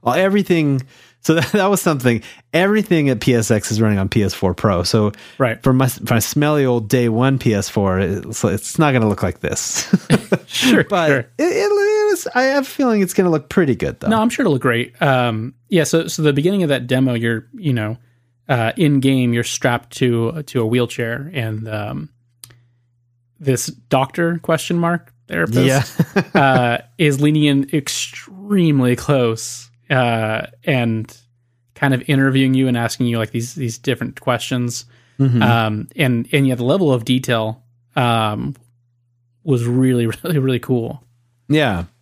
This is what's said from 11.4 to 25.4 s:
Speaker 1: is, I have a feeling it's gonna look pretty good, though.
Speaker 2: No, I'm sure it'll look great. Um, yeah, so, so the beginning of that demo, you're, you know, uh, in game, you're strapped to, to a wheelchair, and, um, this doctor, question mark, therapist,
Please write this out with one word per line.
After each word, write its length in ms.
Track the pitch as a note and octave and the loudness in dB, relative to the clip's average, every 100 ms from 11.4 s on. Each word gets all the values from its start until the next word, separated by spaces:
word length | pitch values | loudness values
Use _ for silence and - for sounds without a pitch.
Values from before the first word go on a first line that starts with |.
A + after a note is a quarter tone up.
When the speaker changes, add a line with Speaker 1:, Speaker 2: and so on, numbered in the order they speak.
| D#4+ E4 G4+ G4+ G4+ G#4+ G#4 | -2 0 0 2 2 2 0
Speaker 1:
is, 160 | G4+ - | -2 -2
I 80 | B3 | -2
have 220 | C4 C#4 | 0 0
a 40 | C4+ | -4
feeling 340 | - C4 G#3+ | -2 0 2
it's 120 | F#3 | 0
gonna 160 | - F3+ | 2 2
look 200 | D#3 - | 2 0
pretty 260 | - D#3+ G#2+ | 0 2 0
good, 240 | C#2+ - | -2 -4
though. 100 | - | 0
Speaker 2:
No, 100 | A3 | 2
I'm 100 | A3+ | 0
sure 140 | - | 0
it'll 100 | A#3+ | 0
look 100 | C3+ | 2
great. 360 | B2+ A#2 A#2+ - | 0 0 -2 -2
Um, 540 | D#3 C3 A#2+ A2 A#2 - _ | 0 2 0 -2 -8 -12 _
yeah, 140 | F#3 | 0
so, 240 | D3 E3 D#3+ | 2 0 -2
so 160 | - | -2
the 100 | D3+ | 0
beginning 300 | C#3 D#3 G3+ | 2 0 0
of 60 | E3 | 0
that 180 | C#3 B2 | -2 0
demo, 260 | C3 C3 | 0 0
you're, 340 | A#2 A#2 A2+ - | 0 -2 -4 -6
you 180 | A#3+ F3 | -8 -4
know, 260 | B2 G#2+ A#2+ _ _ _ _ - | -2 -4 -8 _ _ _ _ -4
uh, 240 | C3 A2+ - | -2 -2 0
in 240 | D#3+ C#3 | 2 2
game, 320 | C3 C3+ B2 | 2 2 0
you're 120 | A#2+ | 0
strapped 540 | A#2 - C3+ A#2+ - - | -4 -2 -2 -2 -6 -4
to, 440 | B2+ A#2 A2+ E3 | 0 0 -2 -6
to 180 | D3 B2+ | -6 -4
a 40 | A2 | 0
wheelchair, 640 | B2 A#2+ - A#2 A#2+ C#3+ | 0 -2 -4 -6 -6 -8
and, 340 | F3+ A2+ A2 G#2+ | -6 -6 -6 -8
um, 400 | G#2+ G#2 C#3 D3+ _ _ _ - - _ _ _ _ _ _ _ _ | -8 -8 -10 -12 _ _ _ -20 -20 _ _ _ _ _ _ _ _
this 280 | C#3+ B2+ - | -2 -2 -2
doctor, 720 | - _ C3+ C3+ - E3+ E3+ | -12 _ 0 0 -2 -2 -2
question 380 | - D#3+ - E3+ | -2 -2 0 -2
mark, 360 | E3+ E3+ - _ _ | 0 -2 -6 _ _
therapist, 300 | D#3 | -4